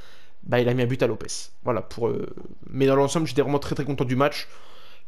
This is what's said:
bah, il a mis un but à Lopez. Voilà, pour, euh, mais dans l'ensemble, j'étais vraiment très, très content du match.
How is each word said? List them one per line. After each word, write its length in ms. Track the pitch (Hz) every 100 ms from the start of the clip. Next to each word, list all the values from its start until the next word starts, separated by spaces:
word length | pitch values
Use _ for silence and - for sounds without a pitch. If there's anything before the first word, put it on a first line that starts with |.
| - - - -
bah, 160 | - 123
il 80 | 120
a 60 |
mis 100 | 127
un 40 | 120
but 140 | 127
à 60 | 123
Lopez. 440 | 110 69 - - -
Voilà, 180 | 123 110
pour, 280 | - - 117
euh, 180 | 117 - - - - -
mais 160 | 131 135
dans 120 | 135
l'ensemble, 300 | 139 170 160
j'étais 140 | 135
vraiment 180 | 139 143
très, 160 | - 151
très 100 | 143
content 180 | 135
du 140 | 127 131
match. 320 | 143 - - - - - - -